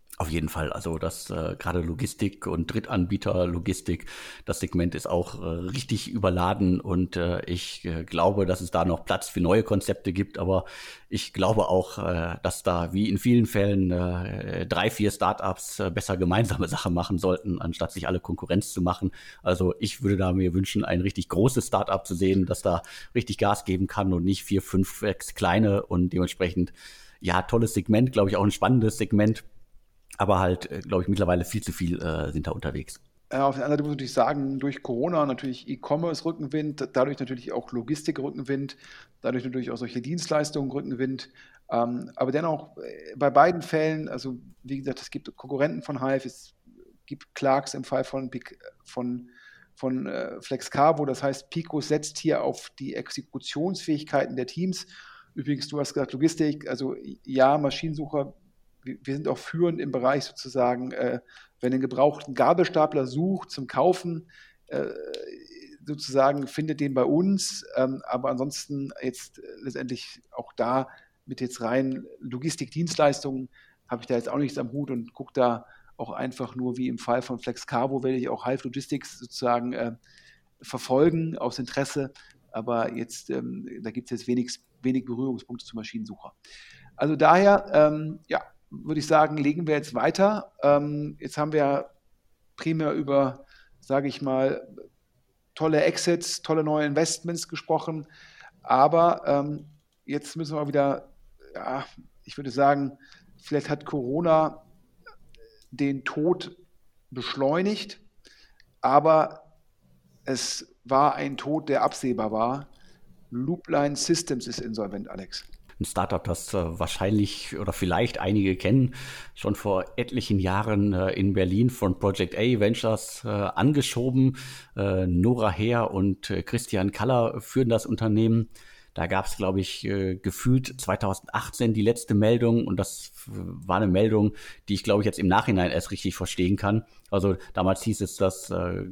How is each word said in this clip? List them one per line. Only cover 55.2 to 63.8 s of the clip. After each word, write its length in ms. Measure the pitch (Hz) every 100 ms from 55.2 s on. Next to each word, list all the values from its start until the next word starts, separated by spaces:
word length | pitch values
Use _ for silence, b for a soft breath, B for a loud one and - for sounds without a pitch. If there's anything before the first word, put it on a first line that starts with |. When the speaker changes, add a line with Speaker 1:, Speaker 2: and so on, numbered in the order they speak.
| B
Speaker 2:
Übrigens, 360 | - 135 135 -
du 100 | 147
hast 140 | 139
gesagt, 180 | 143 131
Logistik, 560 | 131 160 165 151 147 -
also 260 | 127 131 - - -
ja, 340 | - 131 131 151
Maschinensucher, 760 | 143 - 165 151 135 151 127 - _ _ _ _
wir, 160 | 127 -
wir 100 | -
sind 140 | 139 151
auch 100 | -
führend 440 | - 165 175 165
im 100 | 147
Bereich 320 | 127 127 143
sozusagen, 720 | - - 131 131 123 123 127
äh, 260 | - 127 123 B B B _
wenn 140 | 123
ihr 20 | 131
einen 60 |
gebrauchten 520 | 135 123 147 147 -
Gabelstapler 720 | 131 127 175 175 160 151 151 127
sucht 440 | 139 185 190 -
zum 160 | - 127
Kaufen, 640 | 127